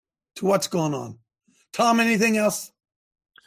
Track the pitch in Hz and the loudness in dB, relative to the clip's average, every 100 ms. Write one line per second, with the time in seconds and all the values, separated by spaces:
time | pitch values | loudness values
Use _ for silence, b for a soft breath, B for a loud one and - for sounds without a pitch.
0 | _ _ _ - 190 196 - 185 156 139 | _ _ _ -6 0 0 0 -2 -2 -4
1 | 117 113 _ _ _ _ _ - 233 233 | -8 -18 _ _ _ _ _ 0 2 4
2 | 226 220 226 214 208 - - _ _ _ | 2 2 2 2 0 -2 -12 _ _ _
3 | _ _ _ _ | _ _ _ _